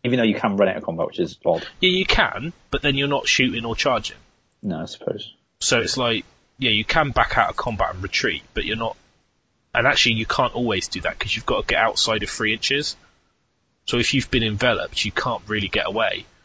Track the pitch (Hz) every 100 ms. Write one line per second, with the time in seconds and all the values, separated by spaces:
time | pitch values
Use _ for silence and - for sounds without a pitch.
0 | 123 123 113 98 110 98 98 92 - 82
1 | 80 - 82 - - 80 - - 185 185
2 | 185 - 175 - 147 - _ - 147 139
3 | 143 143 - - 127 117 117 113 143 117
4 | - - _ _ _ _ 101 80 80 -
5 | - - - _ _ _ - 123 110 131
6 | 120 110 - _ _ - 127 107 110 165
7 | 147 127 107 - 92 - 131 101 95 90
8 | 95 - 117 78 - - - 110 113 -
9 | _ _ _ _ _ _ _ 120 123 139
10 | 123 113 110 - 123 117 120 98 - -
11 | - - 104 - - 107 - - 113 -
12 | - 110 101 - 110 107 - 139 147 -
13 | _ _ _ _ _ _ _ _ - 120
14 | 117 139 - 123 113 107 123 107 - -
15 | 107 - 123 110 95 107 98 104 87 104
16 | 107 98 - _